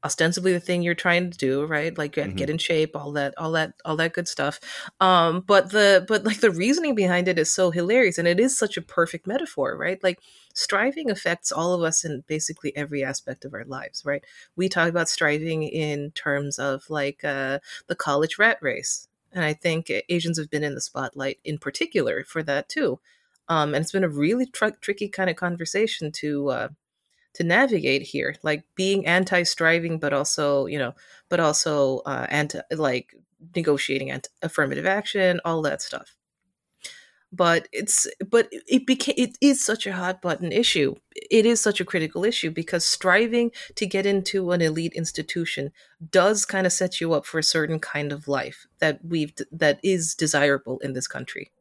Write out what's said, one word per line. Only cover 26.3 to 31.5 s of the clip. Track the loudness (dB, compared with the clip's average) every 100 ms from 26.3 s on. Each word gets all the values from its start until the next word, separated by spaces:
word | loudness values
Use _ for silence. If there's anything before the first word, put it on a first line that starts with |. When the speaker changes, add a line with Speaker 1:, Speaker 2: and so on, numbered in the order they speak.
| -2 -2
Speaker 1:
uh, | -2 -4 -10 _ _ _ _ _
to | -4
navigate | 2 4 4 2 2 0
here, | -2 -4 -4 -4
like, | -4 -4 _
being | -2 0 2 2
anti-striving, | 2 2 2 0 2 2 2 0 -2
but | 0
also, | 0 0 0 2 2 0
you | -2
know, | -4 -6 -20 -20 _
but | 2
also, | 2